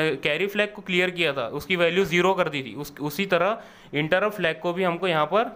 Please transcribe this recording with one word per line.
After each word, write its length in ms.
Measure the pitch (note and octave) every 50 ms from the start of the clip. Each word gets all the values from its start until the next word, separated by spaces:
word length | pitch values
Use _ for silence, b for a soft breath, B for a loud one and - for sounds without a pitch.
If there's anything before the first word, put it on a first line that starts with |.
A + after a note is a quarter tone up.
| D#3 D#3 C#3 C3+ -
कैरी 240 | D#3 D3 D#3+ F#3 G3+
फ्लैग 240 | - G#3 G#3 G#3 G#3
को 80 | -
क्लियर 280 | F#3+ - F#3 F3 F3+ F#3
किया 220 | F3 E3+ E3+ D#3 C#3
था, 120 | C#3 A#2+ A2+
उसकी 280 | - D3 C#3+ - F#3
वैल्यू 280 | F3 F3 E3 E3+ F3+ G3
ज़ीरो 280 | E3 D#3+ F3 F3 F#3 F#3+
कर 140 | F3+ F3+ D#3
दी 120 | D3 C#3+ B2+
थी, 100 | A#2+ G2+
उस, 180 | C3 D3 - - -
उसी 240 | C3+ D3+ D3 - G3
तरह 360 | F#3+ F#3+ E3 E3+ G3 A3+ A3+ B B B B B B B
इंटरप्ट 420 | C#3+ D#3 D#3 F3+ F#3 F#3+ G#3+ G#3
फ्लैग 240 | F#3 F3 E3 D#3+ D#3+
को 140 | - F3 E3+
भी 100 | F3+ F#3+
हमको 240 | F3+ E3+ E3+ F#3 F#3
यहाँ 180 | E3 D#3 D3+
पर 180 | D3+ F3+ G#3 A#3+ B3 -